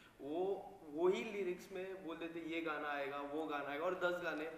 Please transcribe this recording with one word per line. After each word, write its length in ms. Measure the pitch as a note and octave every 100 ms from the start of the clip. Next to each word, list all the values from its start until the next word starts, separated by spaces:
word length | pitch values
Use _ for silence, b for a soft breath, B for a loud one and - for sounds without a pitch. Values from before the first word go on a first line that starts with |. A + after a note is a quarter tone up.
| b b
वो 500 | C#3 E3 F#3+ G3 - - D#3
वही 300 | D3 F3+ G#3+
lyrics 480 | A3+ G3+ F3+ F3+ -
में 340 | F#3 F#3+ F#3 D#3
बोल 100 | E3
देते, 380 | E3 E3+ D#3
"ये 60 | E3
गाना 280 | D#3 D3 D3
आएगा, 280 | C#3+ C#3 C#3+
वो 300 | C#3+ D3+ D3+
गाना 240 | D3 C#3
आएगा", 140 | C#3+
और 100 | F3+
दस 300 | F#3 F3+ F3
गाने, 240 | E3+ D3+ D#3+